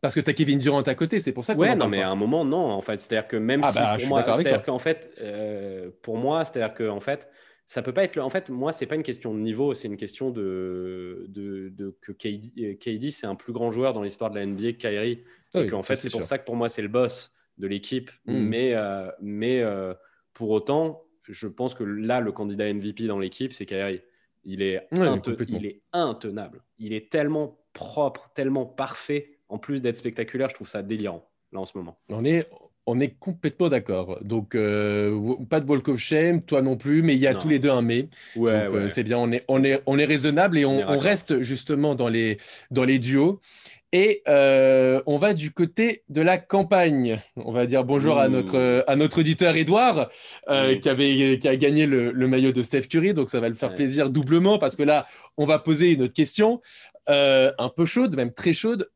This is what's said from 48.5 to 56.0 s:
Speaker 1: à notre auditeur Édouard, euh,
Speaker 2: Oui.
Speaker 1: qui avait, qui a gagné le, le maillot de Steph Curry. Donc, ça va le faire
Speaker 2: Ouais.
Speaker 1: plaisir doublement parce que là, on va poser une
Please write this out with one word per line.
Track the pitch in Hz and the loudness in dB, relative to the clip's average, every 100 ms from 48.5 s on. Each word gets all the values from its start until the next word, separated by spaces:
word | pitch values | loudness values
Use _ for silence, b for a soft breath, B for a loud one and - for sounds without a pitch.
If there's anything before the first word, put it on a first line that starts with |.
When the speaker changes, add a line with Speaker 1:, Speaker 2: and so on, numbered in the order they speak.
| 135 127 123 131 | 2 4 2 4
Speaker 1:
à | |
notre | 139 151 165 | 2 2 2
auditeur | 160 160 175 160 | 2 4 2 2
Édouard, | 156 202 247 160 120 B B B - | 2 4 4 2 -2 B B B -2
euh, | 139 135 | 2 4
Speaker 2:
Oui. | 131 | 4
Speaker 1:
qui | 139 | 2
avait, | 131 139 135 135 131 | 2 4 4 4 4
qui | 147 | 2
a | 131 | 4
gagné | 143 151 151 | 4 4 4
le, | 131 120 | 2 2
le | 127 131 | 0 2
maillot | 131 131 | 4 4
de | 123 | 2
Steph | 117 139 | 0 -2
Curry. | - 165 180 | 0 0 2
Donc, | 175 131 | 0 0
ça | 127 | -2
va | 117 | -2
le | 113 | -2
faire | 123 | -6
Speaker 2:
Ouais. | |
Speaker 1:
plaisir | 92 135 139 143 | -2 0 2 2
doublement | 135 135 165 185 208 | 0 2 4 4 4
parce | 135 - | 2 0
que | |
là, | 147 151 B B B - | 2 2 B B B -2
on | |
va | 147 156 | 2 2
poser | 160 151 175 | 2 4 4
une | 151 | 4